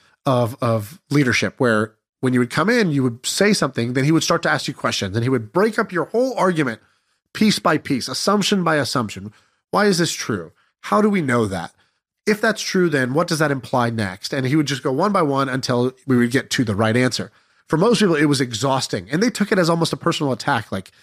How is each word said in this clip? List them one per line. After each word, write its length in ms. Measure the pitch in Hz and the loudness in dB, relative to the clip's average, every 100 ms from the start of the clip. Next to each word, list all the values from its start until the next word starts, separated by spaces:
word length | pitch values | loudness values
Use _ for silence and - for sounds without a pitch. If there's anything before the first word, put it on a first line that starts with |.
| _ _ - | _ _ -2
of, 320 | 123 117 - | 0 0 -2
of 400 | 120 113 104 160 - | -2 -2 -4 -14 -2
leadership, 460 | 143 127 113 101 - | 0 2 2 -2 0
where 360 | 123 107 110 _ _ _ | 2 2 0 _ _ _
when 120 | 131 | 0
you 60 | 127 | 2
would 100 | 123 | 0
come 200 | - 180 | 0 2
in, 200 | 247 190 | 2 2
you 140 | 143 | 2
would 220 | 127 117 - | 0 -2 -6
say 260 | - 202 | 0 2
something, 420 | 202 147 - 120 | 2 0 -2 -2
then 120 | 127 139 | 0 2
he 80 | |
would 100 | 160 | 2
start 200 | - 170 | 2 0
to 60 | 165 | 0
ask 160 | 147 - | -2 -4
you 40 | |
questions, 400 | - 117 - 98 | -6 -4 -2 -2
and 100 | 104 | -2
he 60 | 120 | 0
would 220 | 131 107 | 0 -2
break 260 | 175 220 214 | 0 0 0
up 140 | 208 | -4
your 140 | 180 139 | -2 -2
whole 280 | 220 262 208 | 0 0 2
argument 420 | 185 160 135 110 _ _ _ _ _ | 0 2 -2 -4 _ _ _ _ _
piece 240 | - 214 - | 0 2 2
by 220 | 180 156 | 2 0
piece, 280 | - 131 - | 0 -4 -4
assumption 560 | - - 202 185 202 | -4 0 2 2 0
by 120 | 165 156 | 2 0
assumption. 580 | 127 139 107 - 101 - _ _ _ | 0 -2 -4 -6 -16 -18 _ _ _
"Why 160 | 180 208 | 0 2
is 100 | 175 | 2
this 140 | 165 | 0
true? 400 | - - 104 80 _ _ _ | -2 -6 -6 -6 _ _ _
How 200 | - 208 | -2 2
do 80 | 214 | 2
we 100 | 196 | 2
know 280 | 143 120 107 | 2 2 0
that? 260 | 92 85 _ _ _ _ _ - | -2 -8 _ _ _ _ _ -2
If 120 | 214 | 0
that's 220 | 226 214 | 0 -2
true, 280 | - 185 175 | -2 0 2
then 260 | 143 123 139 | 2 0 0
what 120 | 175 | 0
does 120 | 156 | 0
that 100 | 156 | 0
imply 400 | 135 - 131 120 | 0 -2 0 0
next?" 440 | 113 98 92 - | 0 -4 -6 -8
And 120 | 143 131 | -4 0
he 100 | 156 | 0
would 120 | 143 | 0
just 160 | 135 | -2
go 80 | 143 | -4
one 200 | 131 202 | -2 0
by 120 | 196 | 0
one 260 | 151 135 135 | 0 0 -2
until 440 | 131 127 123 127 - - | -4 -2 0 0 -4 0
we 100 | 123 | 2
would 140 | 120 | 2
get 220 | 127 - | 0 -2
to 120 | - | -2
the 120 | 113 98 | -2 0
right 200 | 110 117 | 2 2
answer. 360 | 127 - 90 _ _ _ - | 0 -2 -8 _ _ _ -4
For 80 | 156 | 0
most 240 | 214 208 | 2 4
people, 160 | 202 151 | 4 4
it 100 | 151 | 2
was 140 | 139 | 2
exhausting, 680 | 127 113 135 131 - 113 90 | -2 -2 -2 -2 -2 -6 -4
and 120 | 151 | -2
they 100 | 233 | 0
took 200 | - 208 | 0 0
it 60 | 196 | 2
as 100 | 165 | 2
almost 260 | 170 160 | 2 0
a 40 | 143 | -2
personal 340 | 170 - 143 | -4 -2 -2
attack, 400 | 120 - 131 - | -2 -2 -4 -4
like, 200 | 98 - _ | -10 -10 _